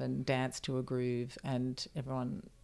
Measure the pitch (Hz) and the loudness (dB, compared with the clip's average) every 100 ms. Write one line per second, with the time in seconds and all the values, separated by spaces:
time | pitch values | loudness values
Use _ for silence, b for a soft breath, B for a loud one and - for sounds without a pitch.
0 | 131 131 135 131 131 - - 131 127 127 | -2 0 2 4 2 0 -2 0 2 2
1 | 123 123 123 - 135 127 127 127 - - | 2 2 0 -4 -2 0 0 -2 -4 -4
2 | 131 131 123 - - - | -2 -2 -2 -4 -8 -18